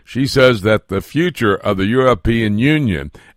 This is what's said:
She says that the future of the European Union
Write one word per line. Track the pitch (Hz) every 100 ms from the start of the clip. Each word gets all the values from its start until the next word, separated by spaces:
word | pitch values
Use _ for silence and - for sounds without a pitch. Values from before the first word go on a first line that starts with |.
She | - 120 135
says | 135 127 113
that | 101 107 -
the | 98
future | - 139 175 - 110
of | 98 104 95
the | 98
European | 127 127 120 117 117 110 104
Union | 135 156 127 78 71 - -